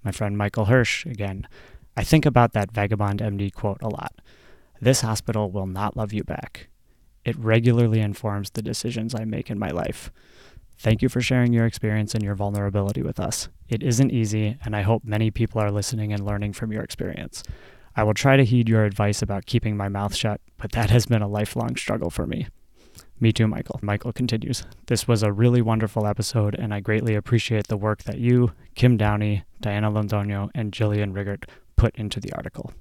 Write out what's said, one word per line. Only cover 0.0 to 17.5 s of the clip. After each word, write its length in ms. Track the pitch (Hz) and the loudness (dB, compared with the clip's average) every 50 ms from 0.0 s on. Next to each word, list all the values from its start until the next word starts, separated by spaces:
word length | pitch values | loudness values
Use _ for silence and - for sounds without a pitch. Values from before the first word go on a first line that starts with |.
| - | -6
My 80 | 104 | -6
friend 260 | 92 - 110 101 101 104 | -4 -4 -4 -4 -2 -2
Michael 280 | 104 104 - 117 107 | -2 -2 0 0 2
Hirsch, 400 | 98 123 127 117 - - - - | 4 4 4 4 2 -2 -4 -6
again, 420 | 160 123 101 104 98 95 98 - - - - - - - - - - _ | -10 -8 -6 -6 -6 -6 -10 -12 -14 -16 -20 -20 -20 -20 -20 -20 -10 _
"I 80 | - 95 | -4 2
think 200 | - 160 156 - | 4 4 4 4
about 280 | 151 120 123 120 110 | 6 6 6 6 6
that 180 | - 110 101 90 | 4 0 -2 -2
Vagabond 500 | 110 110 101 101 110 101 104 101 98 101 | -2 -2 0 0 0 0 0 -2 -2 -2
M 180 | 113 107 101 98 | -2 -4 -2 -2
D 120 | 101 98 | -4 -6
quote 320 | - - - 104 98 - | -6 -4 -4 -4 -4 -4
a 60 | - 110 | -6 -6
lot. 320 | - - - - - - - - - _ _ - - - _ _ _ - | -6 -6 -8 -12 -12 -16 -20 -20 -20 _ _ -20 -20 -20 _ _ _ 0
'This 200 | 101 120 135 - | 2 2 2 4
hospital 500 | - 113 110 - - - 110 107 107 95 | 2 -2 -2 -2 -2 -4 -2 -2 -2 -2
will 160 | 90 101 95 | -2 -4 -4
not 300 | 95 92 95 104 107 - | -4 -4 -4 -4 -4 -2
love 160 | 127 107 101 | -4 -6 -4
you 100 | 107 107 | -4 -6
back.' 460 | - - 78 - - - - - - _ _ _ _ _ _ _ _ _ _ _ _ | -6 -6 -8 -8 -8 -12 -16 -20 -20 _ _ _ _ _ _ _ _ _ _ _ _
It 120 | 120 117 | -6 -6
regularly 640 | 143 113 113 113 117 117 123 117 120 120 113 110 110 | -2 2 4 4 6 6 6 6 6 4 4 4 2
informs 520 | 107 101 98 - - 107 101 101 98 - | 2 0 -2 -4 -4 -4 -2 -4 -6 -6
the 120 | _ - | _ -6
decisions 500 | 107 107 110 - - 120 120 113 110 113 | -6 -6 -6 -4 -6 -6 -4 -4 -4 -4
I 120 | - 110 110 | -4 -4 -4
make 260 | 113 107 - - - | -4 -4 -6 -6 -6
in 80 | 107 98 | -6 -6
my 120 | 104 90 | -4 -4
life. 420 | - 87 87 - - - - - - _ _ _ _ - - - - - _ - - _ | -4 -4 -4 -4 -6 -10 -14 -18 -18 _ _ _ _ -20 -20 -20 -20 -20 _ -20 -20 _
Thank 240 | - 110 110 - | 2 2 2 4
you 60 | 127 127 | 2 0
for 120 | - 123 | 0 0
sharing 320 | 120 - 131 127 123 120 | 0 2 2 4 4 4
your 140 | 120 113 113 | 4 4 2
experience 480 | 113 - - - 107 107 107 104 107 - | 2 0 -2 -4 -2 0 -2 -2 -2 -2
and 80 | 110 | -4
your 140 | 104 101 101 | -2 -2 -2
vulnerability 680 | 95 101 101 101 101 101 101 98 104 98 98 101 - | -2 -4 -2 -2 -2 -2 0 0 0 0 0 -2 -2
with 160 | - - - - | -4 -4 -4 -4
us. 300 | 90 - - - - - - - - - | -4 -4 -4 -6 -8 -10 -14 -20 -6 -6
It 140 | 117 110 | -4 -2
isn't 300 | - 135 117 117 139 127 | 0 2 4 4 4 4
easy, 440 | - 120 110 104 107 107 107 107 117 - - | 4 0 0 0 0 0 0 -2 -4 -6 -6
and 120 | 110 107 | -4 -4
I 60 | 104 | 0
hope 200 | 95 101 117 110 | 2 2 2 0
many 300 | - 113 107 107 110 110 | 0 -2 0 0 0 0
people 280 | - - 117 - - 113 | 2 0 -2 0 0 -2
are 120 | 107 104 | 0 0
listening 400 | 101 104 98 - 117 110 107 104 | 0 -2 -2 -4 -4 -4 -4 -2
and 120 | 104 101 101 | -2 -2 -2
learning 280 | 104 104 101 104 104 | -4 -4 -2 -4 -6
from 180 | 98 - 120 110 | -6 -6 -6 -6
your 140 | 107 107 - | -6 -6 -8
experience. 580 | - - - - - - - - - - - - - | -8 -8 -8 -6 -6 -6 -8 -12 -12 -14 -14 -14 -14